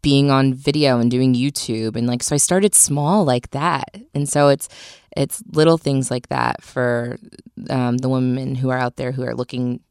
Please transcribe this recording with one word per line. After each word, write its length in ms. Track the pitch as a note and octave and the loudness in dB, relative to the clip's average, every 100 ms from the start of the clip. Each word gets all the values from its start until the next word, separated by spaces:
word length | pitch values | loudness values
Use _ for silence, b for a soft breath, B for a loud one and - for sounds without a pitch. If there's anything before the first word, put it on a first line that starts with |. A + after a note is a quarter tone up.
being 280 | D3 C#3 C#3+ | 4 4 4
on 220 | C3+ C3+ | 4 2
video 460 | C3 C#3+ D3 C#3+ B2 | 0 -2 2 2 4
and 100 | A#2 | 2
doing 240 | B2 C3 | 2 2
YouTube. 600 | B2 C3+ C#3 - A2+ A2 A2+ | 2 0 -4 -6 -4 -4 -2
And, 120 | A#2+ | -4
like, 160 | B2 | -4
so 120 | - D3 | -2 0
I 20 | |
started 380 | - F3+ G3+ - | 2 2 2 2
small 480 | - C#3+ D3 G#3 | 2 0 2 2
like 280 | D#3 B2 - | 2 0 -2
that. 440 | C#3 E3 D3 - G3+ C4 | -4 -2 -4 -6 -14 -10
And 140 | C#3+ C#3+ | -6 -2
so 200 | D3 C#3+ | 4 4
it's, 180 | C#3 - B B B B - | 4 -2 B B B B -6
it's 260 | C3+ - - | -6 -6 -6
little 260 | D#3 D#3 E3 | 2 4 4
things 320 | - C3+ C3 | 2 -2 -2
like 180 | B2+ - | -6 -4
that 340 | - A#1+ - | -4 -2 -4
for, 540 | - - B2 A#2+ A#2+ - - - - - - | -8 -2 0 -2 -4 -10 -16 -20 -20 -18 -6
um, 280 | C3+ B2 B2 | -2 0 0
the 120 | C3 | 0
women 460 | C3 B2+ B2+ C3 C3 | 0 0 -2 -4 -4
who 140 | C3 | -2
are 80 | B2+ | -2
out 200 | B2 - | -4 -4
there 140 | B2+ | -6
who 120 | C3 | -4
are 120 | B2+ A#2+ | -6 -6
looking 440 | B2+ B2 B2 B2 _ | -6 -4 -4 -6 _